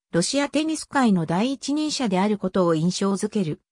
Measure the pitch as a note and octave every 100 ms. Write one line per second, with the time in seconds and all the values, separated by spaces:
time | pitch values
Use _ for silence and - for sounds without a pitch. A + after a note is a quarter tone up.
0 | _ E3 F3+ C#4 C#4+ C#4+ D#4 D#4 - C#4
1 | A#3+ F#3 D#3 E3+ A#3+ C#4 - D4 D4+ -
2 | A#3+ F3+ G3+ G3+ G3 G3 E3+ D#3+ E3+ -
3 | G3 G3 G#3+ G#3+ E3 D3+ _